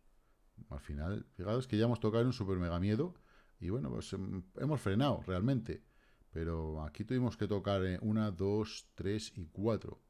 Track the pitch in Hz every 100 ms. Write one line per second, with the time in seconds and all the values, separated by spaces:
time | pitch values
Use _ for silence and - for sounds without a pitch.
0 | _ _ _ _ _ - - 69 - 73
1 | 82 104 - - 92 120 127 107 117 117
2 | 110 113 127 123 95 92 87 87 98 110
3 | 175 - - - - - 85 120 143 -
4 | - 95 95 95 - - 131 147 101 98
5 | 143 90 85 90 113 131 110 78 - _
6 | _ - _ 82 82 82 78 78 76 -
7 | 107 127 123 - 101 101 95 98 92 90
8 | 110 107 107 90 98 104 107 - - -
9 | 95 107 - - 80 92 107 104 - -